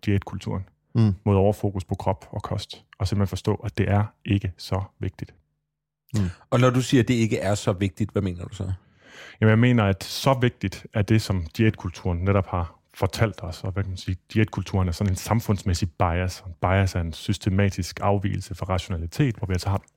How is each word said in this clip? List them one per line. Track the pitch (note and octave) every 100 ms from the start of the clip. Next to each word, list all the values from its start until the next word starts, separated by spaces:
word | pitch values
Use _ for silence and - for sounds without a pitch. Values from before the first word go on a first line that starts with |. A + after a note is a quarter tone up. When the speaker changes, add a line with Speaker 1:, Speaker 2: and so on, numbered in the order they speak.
| -
Speaker 1:
diætkulturen, | G2 - G2 - G2 - _ _
Speaker 2:
Mm. | A#2 A2 F#2+
Speaker 1:
mod | G#2 G2
overfokus | G2+ G#2 G#2 F#2+
på | -
krop | G2 G2+ F#2+ -
og | -
kost, | - G#2+ - - _ -
og | F#2+
simpelthen | G2+ G2
forstå, | F#2 -
at | G2+ A2 -
det | F#2+
er | G2+ G#2+ -
ikke | - G2+ F#2+ -
så | - G2 G2 _
vigtigt. | G2 - - _ _ _ _ _ _ _ _
Speaker 2:
Mm. | G#2+ F2+ - _
Speaker 3:
Og | A#2+
når | B2+
du | B2
siger, | B2 C3+
at | A2
det |
ikke | A#2+ A2 A2
er | F#2
så | G#2 -
vigtigt, | F#2 G2+ - G#2
hvad | G#2
mener | F#2+ F2
du | F2
så? | - F#2+ F#2 _ _ - - - -
Speaker 1:
Jamen, | A2
jeg | A2
mener, | B2 A#2+
at | G2+ F#2+
så | - - C#3 C3
vigtigt | B2 - F#2+ - -
er | A2+
det, | F#2+ A2
som | - F#2+ D#2 -
diætkulturen | A2 - F#2 - F#2 E2+
netop | G2 G2 -
har | F2+ F#2+ - _
fortalt | - F#2+ - A2+ -
os, | F#2 E2
og | G#2
hvad | F#2
kan | F#2+
man | F2+
sige, | - F#2 _
diætkulturen | A2 A2 - F#2 G2 F2+
er |
sådan | F2 G2+
en | F#2+
samfundsmæssig | - A2 - G2+ - F2 F#2+ -
bias. | F2+ F2 F#2 - F#2
En | -
bias | F2+ F#2+ F#2+
er | F2+
en | E2+
systematisk | - - G2 G2+ F#2+ G2+ - F2 -
afvigelse | G2 G2+ G2 G2 -
fra | - G2
rationalitet, | F2+ - E2+ E2 - C#3 G#2+
hvor | -
vi |
altså | F#2 -
har | G2
et | -